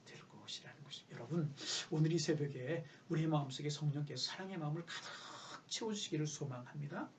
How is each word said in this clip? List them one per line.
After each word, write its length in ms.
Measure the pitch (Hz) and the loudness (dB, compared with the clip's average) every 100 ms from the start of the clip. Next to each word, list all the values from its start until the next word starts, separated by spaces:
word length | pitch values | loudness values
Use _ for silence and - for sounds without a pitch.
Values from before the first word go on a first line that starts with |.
될 160 | - 147 - | -16 -18 -18
것이라는 560 | - - - 135 131 | -16 -10 -10 -10 -16
것입니다. 320 | 143 - - 156 | -14 -14 -12 -12
여러분, 360 | - 170 143 - - - - | -2 2 2 -2 -2 -2 2
오늘 220 | 160 160 | 6 8
이 60 | 170 | 6
새벽에 640 | 160 147 143 139 127 165 - - - | 4 4 2 -2 -2 -2 -2 -14 0
우리의 180 | 156 160 | 4 6
마음속에 420 | 151 131 - 147 | 4 2 -2 -2
성령께서 600 | - 147 143 143 127 - | 2 2 2 -2 -2 -2
사랑의 260 | - 190 185 | -2 -4 -2
마음을 300 | 147 160 165 | 0 0 -2
가득 800 | - - - - - - - - | -8 -8 -10 -10 -12 -12 -12 -6
채워주시기를 600 | - 226 208 - 156 151 | -2 0 0 0 2 2
소망합니다. 800 | - 131 123 123 147 143 180 302 | 0 -4 -4 -8 -6 -4 -4 -6